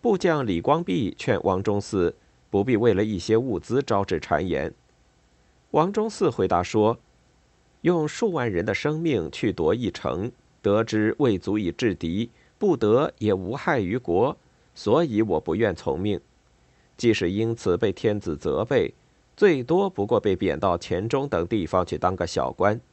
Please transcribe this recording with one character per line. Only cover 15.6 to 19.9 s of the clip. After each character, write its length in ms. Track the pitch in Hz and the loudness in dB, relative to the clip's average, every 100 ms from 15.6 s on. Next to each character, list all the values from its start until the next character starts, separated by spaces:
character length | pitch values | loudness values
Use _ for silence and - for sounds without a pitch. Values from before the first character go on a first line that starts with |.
| 110 | 0
从 240 | 87 - 71 | 0 -4 -2
命。 220 | 104 95 _ _ _ _ _ _ _ - | -2 -4 _ _ _ _ _ _ _ 0
即 160 | 120 | 0
使 180 | 104 90 | 2 0
因 240 | 101 113 | 0 -2
此 220 | 117 101 87 | -2 0 0
被 160 | 110 | 0
天 260 | - 113 104 | 0 -2 -2
子 160 | 92 | -4
责 300 | 73 80 71 | -4 -2 -2
备， 280 | 113 131 82 _ _ _ _ - | 0 0 0 _ _ _ _ 2
最 260 | 208 143 | 4 4
多 260 | 123 175 | 0 0
不 160 | 196 | 0